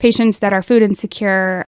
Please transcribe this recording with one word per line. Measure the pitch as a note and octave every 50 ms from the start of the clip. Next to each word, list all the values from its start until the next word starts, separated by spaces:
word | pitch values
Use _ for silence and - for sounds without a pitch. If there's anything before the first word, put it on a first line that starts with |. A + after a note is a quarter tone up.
patients | - A#3 A3+ - A#3 A3+ G3+ -
that | G#3+ G3+
are | G3 F#3+
food | F#3 - A#3+ A#3
insecure | A3 G3+ G3 - - G3+ - - G#3+ G3+ F#3+ F#3+ F#3 F#3 F#3 F3+ -